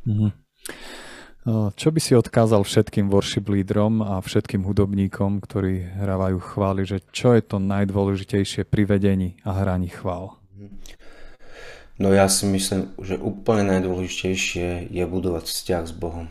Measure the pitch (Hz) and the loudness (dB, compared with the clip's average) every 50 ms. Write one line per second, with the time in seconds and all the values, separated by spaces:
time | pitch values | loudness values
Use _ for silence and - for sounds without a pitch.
0 | - 117 104 104 110 104 - - _ _ _ _ _ - - - - - - - | 0 0 2 2 2 0 0 -4 _ _ _ _ _ -18 -16 -16 -16 -16 -16 -16
1 | - - - - - - - - - 120 113 110 107 101 - - - 156 160 160 | -16 -18 -18 -20 -20 -20 -20 -8 -4 0 0 2 0 0 -4 0 0 2 2 2
2 | - - 127 117 - - - 120 113 110 113 101 98 - - 113 104 - - 113 | 2 4 4 4 4 4 2 4 4 6 6 4 4 4 4 2 2 4 0 0
3 | 101 98 98 98 - - - 113 101 104 101 98 95 95 107 104 104 107 113 110 | 2 4 4 2 2 2 -4 -4 -2 0 0 0 0 0 2 2 2 2 2 0
4 | 107 101 98 92 - - - 107 - - - 101 95 98 101 104 101 98 101 98 | -2 -2 -4 -4 -4 0 0 0 0 0 -4 -2 -2 0 2 2 2 2 2 0
5 | 98 95 - - 101 98 101 98 - - - 101 95 95 95 92 90 90 92 98 | 0 0 0 -2 -2 -2 -2 -4 -6 -4 -4 -2 0 0 -2 -4 -6 -8 -8 -6
6 | 101 98 95 95 95 95 95 92 - - - 104 101 98 98 98 95 90 101 95 | -2 -2 0 0 0 0 0 -2 -4 -6 -2 0 0 0 0 -2 -2 -4 -4 -6
7 | _ _ - - - 127 120 113 - _ - 101 95 98 98 101 101 98 95 101 | _ _ -10 2 4 6 6 6 4 _ -4 -2 -2 0 0 0 0 2 2 2
8 | 98 98 98 95 98 - - 101 98 - - - 98 _ - 110 104 98 104 98 | 2 2 0 -2 -4 -2 0 0 0 0 -4 -6 -2 _ 2 2 4 4 4 4
9 | 98 101 95 95 92 90 - - _ 107 92 95 98 95 92 92 90 87 - - | 4 2 2 2 0 -2 -6 -8 _ -4 -2 0 0 0 0 0 -2 -4 -6 -6
10 | - 98 87 90 95 98 - _ - _ 95 101 101 98 98 - - - - - | -6 -6 -6 -6 -8 -12 -16 _ -20 _ -20 -18 -18 -16 -16 -14 -14 -16 -16 -16
11 | - - - - - - - _ - - - - - - - - - - - - | -18 -20 -18 -16 -18 -18 -18 _ -18 -18 -18 -16 -16 -18 -18 -18 -20 -20 -6 0
12 | 98 98 95 98 98 95 98 - 101 98 98 95 95 - 101 92 95 - - - | 2 4 6 6 6 4 4 0 0 0 0 0 0 0 -2 -2 -2 -4 -10 -12
13 | - 95 92 - 78 107 98 - - - 113 104 101 98 95 95 92 92 90 90 | -6 -6 -6 -4 -4 -6 -6 -2 0 2 2 4 4 4 2 2 2 0 -2 -4
14 | 92 87 - - - 92 95 95 - - - 90 87 87 90 87 87 - 90 87 | -4 -6 -6 -4 -2 -2 -2 -2 -2 -4 -4 -4 -4 -4 -4 -6 -8 -8 -4 -4
15 | 90 87 92 95 87 92 85 80 - - - - - - 92 85 82 80 80 - | -4 -2 -2 -2 -2 -2 -4 -4 -6 -8 -8 -8 -4 -2 -2 -2 -2 -6 -8 -8
16 | 87 85 82 85 82 80 | -8 -8 -8 -8 -12 -12